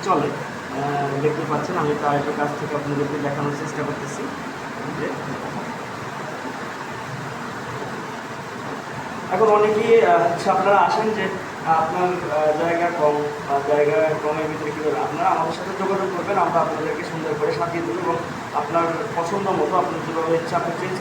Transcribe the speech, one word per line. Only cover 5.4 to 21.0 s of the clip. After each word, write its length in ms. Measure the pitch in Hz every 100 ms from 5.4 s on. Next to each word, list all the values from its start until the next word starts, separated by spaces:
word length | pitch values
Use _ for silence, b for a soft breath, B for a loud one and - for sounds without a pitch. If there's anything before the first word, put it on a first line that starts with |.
| - - - - - - - - - - - - - - - - - - - - - - - - - - - - - - - - - - - - - - -
এখন 160 | 185 220
অনেকেই, 460 | 208 214 208 233 226
আহ, 200 | 185 170
হচ্ছে 240 | 170 - 196
আপনারা 280 | 190 196 196
আসেন 300 | 180 - 220
যে 160 | 202 190 190 - - 160
আপনার, 440 | 165 165 180 180
আহ, 420 | 175 160 151 156 156
জায়গা 280 | 170 170 170
কম 260 | 170 151 147 147 -
বা 120 | - 143 143
জায়গা 300 | 147 147 156 156 151
কমের 240 | 151 156 151
ভিতরে 240 | 151 151
কীভাবে, 280 | 151 151 -
আপনারা 300 | - 156 190
আমাদের 240 | - -
সাথে 200 | - 190 190
যোগাযোগ 300 | 190 190 190 175
করবেন, 200 | 156 -
আমরা 220 | 170 165
আপনাদেরকে 440 | 156 151 156 147
সুন্দর 280 | 180 160 160 147
করে 120 | 151
সাজিয়ে 320 | - - 165 -
দেবো 140 | 117
এবং 160 | - - - - -
আপনার 340 | 147 151 170 170 160 - 190
পছন্দ 300 | - 196 196
মতো 240 | 185 151 185
আপনার 220 | 170 160 151
যেভাবে 300 | 165 165 165
ইচ্ছা 200 | 165 175
আপনি 140 | 170 -
চেঞ্জ 160 | 185 185